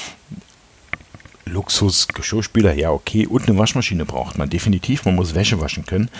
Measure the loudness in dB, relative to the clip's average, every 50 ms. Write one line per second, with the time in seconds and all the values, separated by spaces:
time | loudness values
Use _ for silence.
0 | -14 -14 -16 -20 -20 -18 -18 -18 -18 -20 -20 _ _ _ _ _ -16 -16 -16 -16
1 | -16 _ -20 -20 -20 -20 -20 -16 _ -8 -6 -6 -4 -2 0 2 2 2 2 2
2 | 0 -2 -4 -6 -6 -4 -2 -2 -4 0 2 4 4 4 4 2 2 0 0 -2
3 | -2 -2 0 0 0 2 0 2 4 4 4 4 4 2 2 0 -2 0 -2 -2
4 | -2 -4 -4 -6 -6 -6 -4 -4 -2 -2 -2 0 2 2 0 2 0 -2 -2 0
5 | 0 2 2 2 2 0 0 0 0 2 0 0 -2 -4 -6 -8 -6 -4 -2 -2
6 | -2 -2 -6